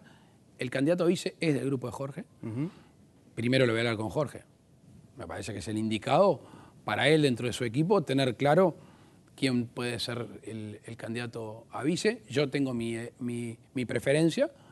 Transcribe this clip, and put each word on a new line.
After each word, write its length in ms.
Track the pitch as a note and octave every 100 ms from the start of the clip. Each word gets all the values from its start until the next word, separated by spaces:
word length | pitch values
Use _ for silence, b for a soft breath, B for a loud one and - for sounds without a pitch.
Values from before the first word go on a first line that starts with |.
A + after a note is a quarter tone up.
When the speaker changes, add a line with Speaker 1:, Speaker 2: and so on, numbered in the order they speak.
| b b b b _ -
Speaker 1:
el 100 | B2+
candidato 340 | C3 C#3 F3+
a 40 | E3+
vice 280 | F#3 F#3 -
es 140 | E3
del 120 | C3+ B2+
grupo 220 | C#3 B2
de 60 |
Jorge. 320 | - C#3 C#3 - _
Speaker 2:
Ujú. 260 | A#2 A2+ E3 - B B - _ -
Speaker 1:
Primero 320 | - A#2 B2+ A#2+
lo 80 |
voy 60 | A2+
a 20 |
hablar 160 | A#2 G#2+
con 120 | A2
Jorge. 340 | C3 C3+ - - _ _ _ - - - -
Me 80 | -
parece 260 | G#2 G2+
que 60 | G2+
es 80 | F#2+
el 100 | G#2+
indicado 640 | A2 G#2+ - C#3+ G3 C#3 B B B B
para 240 | - G#2+ B2+
él 120 | D#3
dentro 240 | C#3+ A#2 A#2+
de 60 |
su 100 | -
equipo 400 | B2 A#2 E3 G3+
tener 320 | C#3+ C3+ C3 -
claro 420 | C#3 D#3+ F#3 - B B B B _ -
quién 300 | C3+ B2 A#2+
puede 320 | - A#2+ A#2+
ser 260 | - A#2+ G#2+ G2+
el, 360 | - A2 G#2+ G#2 -
el 100 | A#2
candidato 680 | A2+ A#2 A#2+ A#2+ A2 A2 -
a 120 | A2
vice. 380 | C3 F3 G#3+ A#3 -
Yo 200 | B2+ C#3+
tengo 240 | C#3+ C3+
mi, 220 | A#2+ A#2 A2+
eh, 180 | A#2 -
mi, 380 | A#2+ A#2+ A#2 A#2 -
mi 100 | B2+ A#2
preferencia. 680 | A#2 - D3 E3 A3+ D4 - B